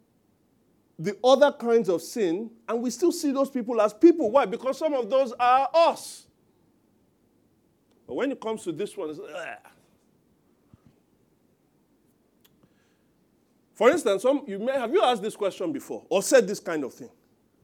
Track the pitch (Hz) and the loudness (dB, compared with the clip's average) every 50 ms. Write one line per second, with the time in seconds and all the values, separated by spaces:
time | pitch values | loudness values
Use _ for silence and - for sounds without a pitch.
0 | _ _ _ _ _ _ _ _ _ _ _ _ _ _ _ _ _ _ _ - | _ _ _ _ _ _ _ _ _ _ _ _ _ _ _ _ _ _ _ -10
1 | 160 180 202 - - 254 269 247 285 285 - - - 233 233 233 220 170 175 165 | -8 -6 -6 0 2 4 6 6 6 4 2 0 -2 0 2 2 2 2 -2 -2
2 | - - - 247 214 175 160 190 233 226 - - _ - 220 240 233 254 226 - | -4 -6 -4 -2 -2 0 -2 -2 -6 -8 -14 -14 _ -6 -6 -4 -4 -6 -4 0
3 | 349 339 339 - - 285 262 269 277 269 - 254 226 208 247 226 208 214 214 - | 0 0 0 0 -2 -2 0 0 -2 -2 -2 -4 -6 -2 0 0 0 0 4 6
4 | - 339 339 339 285 208 214 277 262 196 185 - - 262 262 - 320 311 294 262 | 6 6 6 6 2 2 4 4 2 2 0 -4 -4 -4 -4 -2 -2 -2 -2 -2
5 | 240 196 247 262 277 240 226 - 247 247 254 262 277 269 - 330 339 311 - - | -2 0 2 2 2 0 0 0 2 4 4 4 4 2 4 4 4 4 2 0
6 | - - - - - _ _ _ _ _ _ _ _ _ _ _ _ _ _ _ | -6 -16 -18 -20 -20 _ _ _ _ _ _ _ _ _ _ _ _ _ _ _
7 | _ _ _ _ _ _ _ _ _ _ _ _ _ _ _ _ _ _ _ _ | _ _ _ _ _ _ _ _ _ _ _ _ _ _ _ _ _ _ _ _
8 | _ - 123 151 226 277 262 - - 220 220 214 - 185 160 143 208 202 - 202 | _ -12 -8 -6 -4 -6 -6 -6 -8 -10 -10 -8 -8 -10 -8 -8 -8 -10 -10 -10
9 | 175 156 156 151 202 135 151 180 165 139 113 - - - _ _ _ _ _ _ | -12 -10 -12 -12 -14 -16 -14 -14 -14 -14 -16 -18 -20 -20 _ _ _ _ _ _
10 | _ _ _ _ _ _ _ _ _ _ _ _ _ _ _ _ _ _ _ _ | _ _ _ _ _ _ _ _ _ _ _ _ _ _ _ _ _ _ _ _
11 | _ _ _ _ _ _ _ _ _ _ _ _ _ _ _ _ _ _ _ _ | _ _ _ _ _ _ _ _ _ _ _ _ _ _ _ _ _ _ _ _
12 | _ _ _ _ _ _ _ _ _ _ _ _ _ _ _ _ _ _ _ _ | _ _ _ _ _ _ _ _ _ _ _ _ _ _ _ _ _ _ _ _
13 | _ _ _ _ _ _ _ _ _ _ _ _ _ _ _ - 202 247 320 339 | _ _ _ _ _ _ _ _ _ _ _ _ _ _ _ 2 4 4 4 4
14 | 269 226 196 190 - 247 285 277 - - 196 196 208 247 269 277 240 220 277 403 | 2 0 0 0 0 0 0 0 -2 -8 -10 -6 -4 -4 -4 -4 -2 -2 0 2
15 | 349 262 247 214 180 220 - - 202 190 - - 196 170 143 135 - - 127 104 | 2 2 2 0 -2 -6 -6 -4 -4 -6 -4 -4 -6 -6 -6 -8 -10 -12 -12 -14
16 | - - 160 190 190 - 294 262 220 180 208 - - 190 170 156 135 117 - - | -6 -2 -2 -2 2 4 4 4 4 2 -2 -8 -8 -8 -6 -6 -6 -8 -10 -14
17 | 135 113 - _ _ _ _ _ _ _ _ _ | -20 -20 -20 _ _ _ _ _ _ _ _ _